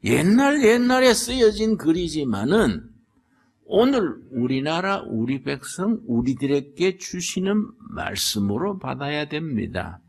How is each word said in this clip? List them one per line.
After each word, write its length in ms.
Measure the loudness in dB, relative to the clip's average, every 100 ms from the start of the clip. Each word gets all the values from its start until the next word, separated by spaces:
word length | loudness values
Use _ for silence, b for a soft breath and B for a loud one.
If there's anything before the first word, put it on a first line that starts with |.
옛날 600 | 2 2 4 4 4 4
옛날에 480 | 4 4 4 4 4
쓰여진 640 | 4 0 2 2 4 0 0
글이지만은 1120 | 2 0 0 -4 -2 -2 2 2 2 0 -8 -20 _ _ _ _ _ _ _
오늘 500 | 2 4 4 0 -6 -10
우리나라, 720 | -4 -2 0 -2 -2 -2 -4
우리 400 | -4 -4 -2 -4
백성, 580 | -4 -8 -10 -6 -2 -2 -2
우리들에게 920 | -2 0 -2 0 -2 -2 -4 -2 -2
주시는 680 | -10 -8 -6 -4 -2 -2 -2 -10 -16
말씀으로 880 | -10 -8 -4 -4 -2 -2 -2 -4 -6
받아야 500 | -8 -8 -6 -6 -4
됩니다. 720 | -6 -4 -4 -4 -6 -8 -12